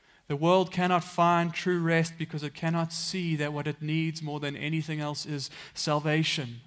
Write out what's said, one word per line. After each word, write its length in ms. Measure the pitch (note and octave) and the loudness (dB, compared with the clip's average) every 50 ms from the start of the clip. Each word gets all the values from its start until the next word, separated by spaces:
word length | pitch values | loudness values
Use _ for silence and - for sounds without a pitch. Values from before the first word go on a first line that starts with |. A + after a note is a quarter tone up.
| _ _ _ _ _ | _ _ _ _ _
The 100 | - D3 | -6 -2
world 360 | C#3+ D#3 E3+ F3+ F#3+ F#3 F#3 | 2 4 6 6 6 4 2
cannot 320 | - F3+ F3+ F3+ F3+ F3 E3+ | 0 0 2 4 4 2 2
find 500 | - - - E3+ E3+ F3 E3+ E3+ E3+ D#3+ | 0 2 4 4 6 6 4 2 0 -2
true 260 | - - F3+ F3+ F3 | -2 0 0 0 2
rest 340 | E3 E3 E3 E3 D#3+ E3 - - | 2 4 4 4 2 0 -2 -8
because 240 | D#3 - - D3 | -8 -6 -6 -6
it 120 | D3 D3 C#3+ | -6 -8 -6
cannot 380 | - E3 E3 E3 E3+ E3 E3 | -4 -2 0 0 0 0 -2
see 440 | - - - - - F#3 F3 E3 D#3+ | -4 -4 -4 -2 -2 -2 0 0 0
that 160 | D3 D3 D3 | 0 0 -2
what 160 | D3+ D3 C#3+ D3+ | -2 -2 -4 -4
it 120 | D3+ D3+ | -4 -4
needs 400 | D3+ D3+ D#3 D#3+ D#3+ D#3+ D#3 D#3+ | -4 -2 0 0 0 0 -4 -4
more 200 | D#3 D3 D3 D3 | -6 -6 -4 -4
than 160 | D3+ C#3+ C#3+ | -4 -6 -6
anything 420 | - C#3+ D3+ D#3+ D#3+ D3+ E3 D#3 D3+ | -4 -4 -2 -2 -2 -2 -4 -4 -4
else 280 | D3 D3 D3 - - | -4 -4 -4 -6 -6
is 220 | - D3+ C#3+ C3+ - - - - - - | -6 -6 -6 -6 -8 -12 -16 -18 -14 -8
salvation. 840 | - - D#3+ D3 D3+ D3 D#3 D3+ D#3+ D#3+ - - D#3+ C3 A#2+ A#2+ A#2+ - | -6 -2 0 0 0 2 2 2 2 2 2 0 -2 -4 -8 -10 -14 -16